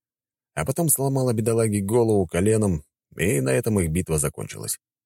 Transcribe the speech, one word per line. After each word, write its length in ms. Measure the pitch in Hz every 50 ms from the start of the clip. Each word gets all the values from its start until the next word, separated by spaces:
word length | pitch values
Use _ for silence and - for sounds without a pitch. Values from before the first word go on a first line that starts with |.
| _ _ _ _ _ _ _ _ _ _ _
а 100 | - -
потом 240 | 135 139 - 170 151
сломала 440 | - - 135 139 135 135 131 127 117
бедолаге 480 | 110 110 117 113 117 113 110 104 104
голову 460 | 98 98 113 123 117 110 107 101 92
коленом, 560 | 85 - 85 95 107 110 110 107 101 87 76 - _ _ _ _ _ -
и 240 | - 82 95 131 143
на 100 | 131 131
этом 280 | 131 127 120 113 110 98
их 100 | 90 80
битва 280 | 78 90 92 - 82 76
закончилась. 600 | 71 76 - - 52 50 - 50 53 - - - _ _ _ _ _